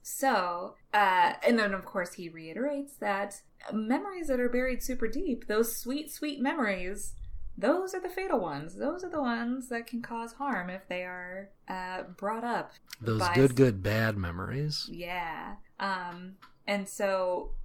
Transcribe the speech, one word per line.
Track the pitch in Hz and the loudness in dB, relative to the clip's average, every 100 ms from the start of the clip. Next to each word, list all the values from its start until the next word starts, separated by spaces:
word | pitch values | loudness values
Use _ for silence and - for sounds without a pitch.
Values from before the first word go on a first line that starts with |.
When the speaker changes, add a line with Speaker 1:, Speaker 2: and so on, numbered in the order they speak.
Speaker 1:
so, | - - 269 220 180 175 185 - _ | -10 2 4 4 2 -2 -6 -12 _
uh, | 208 196 185 180 - - | 6 6 8 6 6 4
and | 233 | 6
then, | 208 | 4
of | 190 - | 0 -2
course, | 196 175 | -2 -2
he | - 170 | -6 -12
reiterates | 165 160 165 277 285 285 - | -10 -10 -2 -2 -2 -6 -4
that | 208 196 202 - - _ - | -2 0 -2 -8 -20 _ -6
memories | 208 220 277 403 370 302 | -4 2 0 0 -6 -2
that | 247 | 2
are | 247 | 2
buried | 240 - 247 | 2 2 0
super | - 254 - | -2 0 0
deep, | 294 370 233 - | 0 0 -2 0
those | 214 226 - | 2 2 0
sweet, | 233 285 302 | -4 -4 -6
sweet | - 294 285 | -6 -4 0
memories, | 254 320 220 185 180 202 - - - - - - | 0 2 0 0 -2 -4 -6 -6 -8 -6 -6 2
those | 220 349 381 | 4 4 2
are | 370 | -4
the | 359 | -6
fatal | 381 381 277 | -4 0 0
ones. | 175 139 160 196 | 0 -4 -8 -2
Those | 247 359 | -2 -2
are | 370 | -4
the | 320 | -2
ones | 254 233 233 262 254 | 0 0 -2 -4 -2
that | 233 233 | -4 -4
can | 233 | -6
cause | 233 233 233 | -6 -6 -8
harm | - 269 208 180 | -4 -2 -2 -2
if | 190 - | -8 -6
they | 180 | -6
are, | 180 180 180 185 196 - - | -4 -8 -8 -10 -12 -18 -10
uh, | 185 185 185 | -6 -4 -6
brought | 185 180 202 226 240 | -8 -4 -2 -2 0
up | 208 - - - - | -2 -4 -14 -18 -6
Speaker 2:
Those | 117 110 | 0 2
Speaker 1:
by | 175 175 | 4 6
Speaker 2:
good, | 135 | 6
Speaker 1:
s-, | 123 | 8
Speaker 2:
good, | 135 98 | 4 4
bad | 90 110 113 101 | 2 4 2 2
memories. | 87 85 98 127 151 147 - | -4 -4 -4 -2 -2 -4 -8
Speaker 1:
Yeah. | 170 175 180 165 156 - 202 - - | -8 -6 -4 -4 -6 -8 -12 -14 -6
Um, | 196 185 175 175 180 190 - - - | -2 -2 -6 -10 -14 -16 -20 -12 -2
and | 202 196 | -2 -2
so | - 202 190 180 180 - - | -2 2 2 2 0 -2 -4